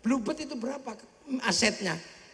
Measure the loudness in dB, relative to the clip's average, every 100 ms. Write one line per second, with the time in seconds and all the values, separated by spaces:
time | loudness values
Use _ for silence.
0 | 2 2 2 -2 -4 -4 -4 -4 -8 -12
1 | -14 -18 -4 0 2 4 4 2 -2 -4
2 | -8 -18 -20